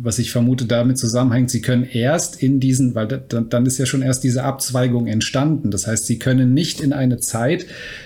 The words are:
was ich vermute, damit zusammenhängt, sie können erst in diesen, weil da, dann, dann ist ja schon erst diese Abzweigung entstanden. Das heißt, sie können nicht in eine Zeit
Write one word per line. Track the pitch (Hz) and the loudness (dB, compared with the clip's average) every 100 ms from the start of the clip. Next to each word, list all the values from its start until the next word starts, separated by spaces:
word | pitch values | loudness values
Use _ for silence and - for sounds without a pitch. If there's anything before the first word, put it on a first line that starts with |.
was | 120 107 | -4 -2
ich | 110 | -2
vermute, | 123 120 127 113 | 2 2 2 0
damit | 117 120 127 | 2 2 2
zusammenhängt, | 117 123 127 120 123 | 0 2 2 2 2
sie | 117 | 0
können | - 123 | 0 0
erst | 127 113 123 170 - - | 0 0 0 0 -2 -2
in | 135 139 | 0 2
diesen, | 131 131 127 110 | 2 2 2 0
weil | 107 | -4
da, | 131 | -6
dann, | - 117 113 | -4 -4 0
dann | 120 127 | 2 0
ist | 131 | 0
ja | 127 | -2
schon | 135 | 0
erst | 131 131 | 0 0
diese | 131 123 135 | 0 0 -2
Abzweigung | 131 - 127 127 120 113 | -4 -4 0 0 0 0
entstanden. | 110 - 131 151 143 104 | 0 0 0 0 0 -2
Das | 98 - | -2 -2
heißt, | 110 - | -2 -2
sie | 113 | -2
können | 135 131 127 | 2 2 4
nicht | 135 165 - | 4 0 -2
in | 147 | -2
eine | 135 127 117 | 0 0 0
Zeit | - 113 120 175 - - - - | -2 -2 0 -2 -4 -14 -14 -16